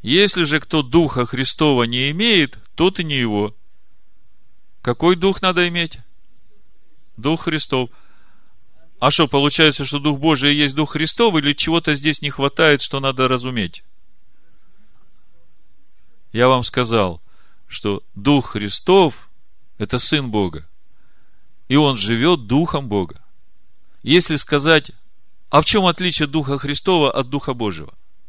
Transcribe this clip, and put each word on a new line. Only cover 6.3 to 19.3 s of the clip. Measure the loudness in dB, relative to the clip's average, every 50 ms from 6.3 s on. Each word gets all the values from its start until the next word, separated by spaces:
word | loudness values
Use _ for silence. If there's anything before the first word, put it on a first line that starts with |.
| -14 -14 -14 -14 -16 -16 -16 -16 -16 -16 -16 -16 -16 -14 -14 -14 -14
Дух | -4 0 0 0 0
Христов. | 0 -2 -2 -2 -2 0 0 0 0 -2 -6 -14 -14 -14 -14 -14 -14 -14 -14 -14 -14 -14 -14 -14 -14 -14 -14 -14 -14 -14 -6 2
А | 2 4
что, | 4 4 2
получается, | 4 4 2 2 4 4 6 6 6 6 2 -4
что | -2 -2 0
Дух | 0 0 0 2
Божий | 4 4 4 4 4 4 4
и |
есть | 4 2 2 2
Дух | 0 -2 -2
Христов, | 0 -2 -2 -2 2 4 4 4 4
или | 4 2 2 0
чего-то | 0 0 2 2 2 2 2 -2
здесь | 2 0 0 0 0
не | -4 -6
хватает, | -2 0 0 0 2 4 6 6 6 4
что | 2 -2 -4 -2
надо | -2 -2 2 2 2
разуметь? | 2 2 0 0 -4 -2 -2 -2 -4 -6 -10 -14 -14 -16 -14 -14 -14 -14 -14 -14 -14 -14 -14 -14 -14 -14 -14 -14 -14 -14 -14 -14 -14 -14 -14 -14 -14 -14 -14 -14 -14 -14 -14 -14 -14 -14 -14 -14 -14 -14 -14 -14 -14 -14 -14 -14 -14 -14 -14 -14 -8
Я | 0 2 4
вам | 6 4 4
сказал, | 2 -2 -2 -2 0 2 2 2 2 2 -2 -6 -12 -16 -16 -16 -14 -14 -14 -14 -14
что | -12 -12 -4 -2 -2 -2 -2 -6 -10 -12
Дух | -2 2 4 4 4 2 0
Христов — | -4 -4 -4 -4 -4 -4 2 6 6 6 6 6 2 -4 -14 -14